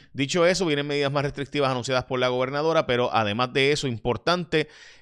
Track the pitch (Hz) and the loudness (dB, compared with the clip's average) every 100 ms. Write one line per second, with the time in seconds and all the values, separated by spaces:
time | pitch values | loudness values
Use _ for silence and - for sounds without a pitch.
0 | - - 139 170 170 180 175 143 147 147 | -16 -6 -2 2 2 2 0 0 -2 -2
1 | 139 143 139 139 139 147 135 127 117 127 | 0 0 -2 -6 -6 0 0 0 -2 -2
2 | 123 127 127 127 127 143 160 160 147 123 | -2 -2 0 0 -2 0 0 0 2 2
3 | 123 113 107 107 127 131 139 147 139 113 | 2 2 0 0 0 2 2 2 -2 -4
4 | 123 110 - 180 170 160 147 - - - | -4 -2 0 -2 0 -2 -2 -8 -20 -10